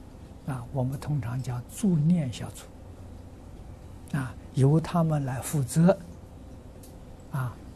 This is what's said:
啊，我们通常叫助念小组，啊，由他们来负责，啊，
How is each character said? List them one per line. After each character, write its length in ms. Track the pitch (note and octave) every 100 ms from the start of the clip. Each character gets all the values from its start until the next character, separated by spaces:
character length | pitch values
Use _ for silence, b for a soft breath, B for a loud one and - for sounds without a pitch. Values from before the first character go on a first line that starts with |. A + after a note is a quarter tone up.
| - - - - -
啊， 160 | C3 A#2
我 140 | C#3
们 160 | B2+ C#3
通 180 | - D3
常 240 | A#2 B2+
叫 160 | B2+ B2 -
助 220 | - G3+ E3
念 340 | D3+ F3 C3
小 160 | - A2+
组， 1700 | - - - - - - - - - - - - - - - - D3
啊， 160 | B2+ - -
由 260 | - C3+ D#3
他 240 | D#3+ F3
们 220 | D#3+ D3+
来 160 | C3+ C3
负 220 | - D3+
责， 360 | B2 D#3+ F3 - - - - - - - - - - - - - -
啊， 240 | C#3 B2+ - -